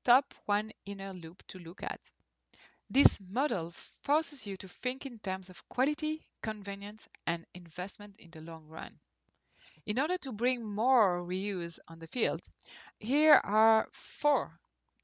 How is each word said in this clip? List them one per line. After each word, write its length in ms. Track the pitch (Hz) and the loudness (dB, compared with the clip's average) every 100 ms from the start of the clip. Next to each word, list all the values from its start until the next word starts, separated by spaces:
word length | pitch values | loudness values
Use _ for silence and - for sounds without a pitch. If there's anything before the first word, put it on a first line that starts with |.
top 300 | - 247 - - - | 4 4 4 -14 -2
one 260 | 208 214 - - | -2 -2 -12 -10
inner 280 | 196 196 | -8 -8
loop 300 | 185 165 175 - | -8 -10 -14 -14
to 100 | 185 | -12
look 240 | 165 185 | -12 -8
at. 160 | - - - _ _ _ _ _ - _ _ | -8 -8 -12 _ _ _ _ _ -20 _ _
This 320 | 214 277 - | 6 6 6
model 500 | 185 202 285 202 165 - - _ | -4 -2 0 -2 -4 -10 -20 _
forces 440 | - 302 311 277 202 | 0 2 2 -8 -8
you 100 | 190 | -8
to 100 | 190 | -10
think 380 | - 254 262 269 | -8 -8 -6 -10
in 140 | 240 | -8
terms 300 | - 190 190 | -6 -6 -8
of 180 | 185 - | -14 -10
quality, 580 | - 277 294 302 311 _ _ | 0 0 0 -4 -4 _ _
convenience, 640 | 220 214 196 196 202 220 - _ - | -8 -6 -8 -8 -10 -12 -18 _ -6
and 200 | 170 - | -6 -6
investment 600 | 180 170 - 196 - 208 196 | -16 -12 -8 -8 -8 -16 -16
in 140 | 165 | -14
the 100 | 160 | -10
long 260 | 160 165 151 | -10 -10 -12
run. 320 | 156 - - _ _ _ _ _ _ - _ - | -12 -12 -14 _ _ _ _ _ _ -20 _ -4
In 140 | 220 | -2
order 180 | 311 359 | 0 -2
to 120 | 269 | -4
bring 340 | 208 240 254 220 | 0 0 0 -4
more 580 | 202 247 262 202 175 | 0 4 6 6 2
reuse 560 | 175 185 202 190 170 - - | -2 -2 -2 -4 -4 -6 -8
on 120 | 165 | -12
the 80 | 160 | -8
field, 340 | 254 185 156 - _ - - - _ | -2 0 -2 -8 _ -20 -20 -20 _
here 360 | 214 285 311 302 | 0 4 6 6
are 520 | - 214 220 220 - | 6 4 6 4 2
four 680 | - - - 294 269 156 165 _ _ _ _ | -12 -20 0 2 2 0 -10 _ _ _ _